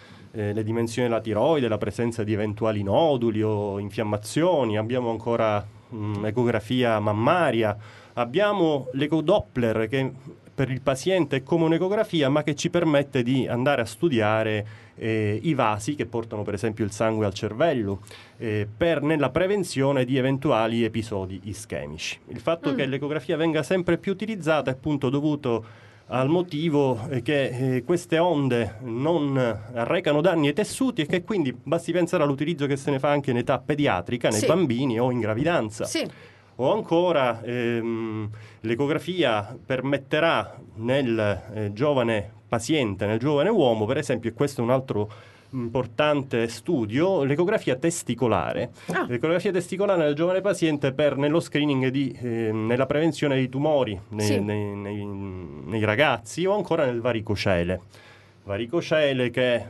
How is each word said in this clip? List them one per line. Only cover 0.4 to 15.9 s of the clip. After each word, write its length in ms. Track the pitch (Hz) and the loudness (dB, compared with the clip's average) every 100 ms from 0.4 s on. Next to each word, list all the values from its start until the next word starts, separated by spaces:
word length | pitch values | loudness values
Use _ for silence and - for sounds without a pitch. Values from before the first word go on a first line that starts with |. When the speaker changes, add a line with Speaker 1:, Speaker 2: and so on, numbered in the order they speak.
| 104 | -4
Speaker 1:
le 100 | 104 | -2
dimensioni 440 | 107 113 117 113 123 | -2 -2 -2 0 0
della 140 | 113 | 0
tiroide, 460 | 113 104 135 160 120 | 0 2 2 2 2
la 80 | 107 | -2
presenza 460 | 104 - 120 113 | -4 -2 -2 -2
di 100 | 104 | -2
eventuali 500 | 107 107 104 110 107 | -2 -2 -2 -2 -2
noduli 580 | 101 113 165 135 117 104 | 0 2 4 2 0 0
o 380 | 107 107 104 98 | 0 0 -2 -4
infiammazioni. 1000 | 101 95 107 104 107 - 170 165 117 107 | -6 -4 -2 -2 -2 0 2 2 2 0
Abbiamo 320 | 107 127 120 | 0 -2 -2
ancora, 540 | 110 113 117 110 104 104 - - | -2 -2 0 2 2 -2 -14 -14
mm, 320 | 113 107 104 107 | -8 -4 -2 -2
ecografia 760 | 113 120 110 - 127 120 110 | 0 2 0 0 0 2 2
mammaria, 800 | 104 107 120 175 160 113 107 104 - - - | 2 2 2 4 2 2 0 -2 -8 -20 -12
abbiamo 760 | - 120 143 208 208 165 147 - | -4 -2 2 2 2 2 2 -2
l'ecodoppler 920 | 135 147 160 151 202 - - 117 110 110 | -4 0 0 2 2 2 -2 0 2 0
che 240 | 135 135 - - - - | 0 -2 -4 -16 -20 -18
per 160 | - 131 | -4 -2
il 120 | 131 | 0
paziente 560 | - 135 - 190 139 135 | -2 0 0 0 2 -2
è 60 | |
come 220 | 135 170 160 | 0 2 2
un'ecografia, 640 | 165 185 214 214 170 135 | 2 0 0 0 2 2
ma 140 | 147 | 2
che 120 | 147 147 | 0 -2
ci 140 | 170 | 0
permette 540 | 175 160 143 139 135 | 2 4 2 2 0
di 220 | 120 135 110 | 2 2 0
andare 340 | 120 131 139 | 0 2 2
a 40 | 110 | 0
studiare, 800 | - 170 117 107 110 110 107 104 - - - | -2 0 2 2 2 2 -2 -4 -12 -20 -8
eh, 440 | 113 110 107 107 | -2 0 0 -2
i 100 | 165 | -2
vasi 420 | 139 113 107 110 | 2 2 0 -4